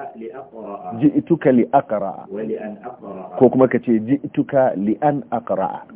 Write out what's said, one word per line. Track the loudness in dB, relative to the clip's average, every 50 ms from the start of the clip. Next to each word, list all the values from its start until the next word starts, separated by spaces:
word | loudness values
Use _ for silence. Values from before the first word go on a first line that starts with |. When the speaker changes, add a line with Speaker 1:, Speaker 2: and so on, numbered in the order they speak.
| -12 -12 -14
Speaker 1:
لأقرأ. | -14 -14 -14 -14 -14 -16 -16 -16 -14 -14 -12 -12 -12 -12 -10 -4 0
Speaker 2:
جئتك | 2 2 2 2 0 0 0 2 4
لأقرأ. | 4 4 4 4 4 2 2 2 0 -2 -4 -4 -4 -6 -10 -12 -12
Speaker 1:
ولأن | -10 -8 -6 -6 -6 -6 -8 -10 -12 -14 -14
أقرأ. | -16 -18 -16 -16 -14 -14 -14 -14 -10 2 4
Speaker 2:
Ko | 4 6
kuma | 6 6 4 4
ka | 4 2
ce, | 0 2 2 2
جئتك | 2 0 -2 -2 -2 -4 -4 -4 -2 0 2 2 2 2 2
لأن | 0 -2 -2 -2 0 0 0 0 0 -2 -6 -6
أقرأ. | -6 -4 -4 -2 -2 -2 -4 -4 -8 -14 -18 -20